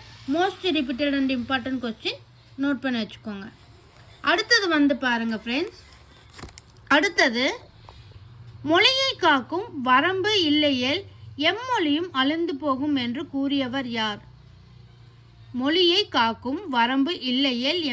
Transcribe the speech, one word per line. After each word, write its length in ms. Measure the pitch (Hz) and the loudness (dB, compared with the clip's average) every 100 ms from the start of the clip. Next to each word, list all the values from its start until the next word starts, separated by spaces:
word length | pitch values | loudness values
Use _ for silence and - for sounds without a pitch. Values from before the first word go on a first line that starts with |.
| - - - | -12 -12 -4
most 360 | 311 392 392 | 0 0 -2
repeated 500 | 370 302 262 247 285 277 | -2 -2 -2 -2 -2 0
and 120 | 262 | 0
important 460 | 262 233 262 262 262 233 | -2 -2 -4 -2 -6 -6
question 300 | 220 381 554 - - - - | -6 -8 -8 -14 -20 -16 -4
நோட் 160 | 277 262 | -2 -2
பண்ணி 160 | 269 240 | -2 -4
வச்சுக்கோங்க. 460 | 214 - 220 202 220 - - - - - - - 302 | -4 -10 -12 -12 -14 -20 -20 -20 -20 -20 -20 -4 0
அடுத்தது 380 | 349 427 466 381 | 2 2 2 4
வந்து 260 | 302 285 269 | 2 2 2
பாருங்க 320 | 254 233 226 220 | 0 0 -2 -4
ஃப்ரெண்ட்ஸ், 460 | 233 262 403 - - - - - - - - - - - - 285 | -4 -4 -4 -10 -20 -20 -20 -20 -20 -18 -18 -20 -20 -12 0 2
அடுத்தது 480 | 392 381 294 226 277 480 - - - - - - - - - - 285 | 2 2 2 2 -2 -4 -12 -20 -20 -20 -20 -20 -20 -20 -20 -8 2
மொழியை 420 | 349 480 523 539 - | 4 4 4 0 2
காக்கும் 520 | 339 277 220 339 453 311 247 | 2 2 0 -6 -6 -4 2
வரம்பு 440 | 254 339 381 403 415 | 4 4 0 0 2
இல்லையேல் 580 | 302 302 294 254 254 349 - - - - 311 | 2 2 2 0 -2 -4 -6 -18 -16 -2 0
எம்மொழியும் 600 | 415 523 480 302 294 359 | 0 -2 0 0 0 -2
அழிந்து 440 | 269 269 320 339 277 | -2 0 0 -2 -4
போகும் 400 | 302 262 302 277 | -2 -2 -2 -2
என்று 320 | 240 247 285 | -2 -6 -6
கூறியவர் 560 | 269 277 277 254 269 254 233 | -4 -2 0 -2 -4 -4 -4
யார்? 240 | 220 202 - - - - - - - - - - - - - | -4 -6 -14 -20 -20 -20 -20 -20 -20 -20 -20 -20 -20 -20 -10
மொழியை 500 | 247 269 349 349 370 403 | -2 2 4 4 4 2
காக்கும் 600 | 277 226 214 247 311 381 | 2 0 0 -4 -6 -2
வரம்பு 440 | 247 233 269 277 359 | 0 2 2 0 -2
இல்லையேல் 640 | 254 254 277 240 269 349 294 | -2 0 0 0 -2 -2 -2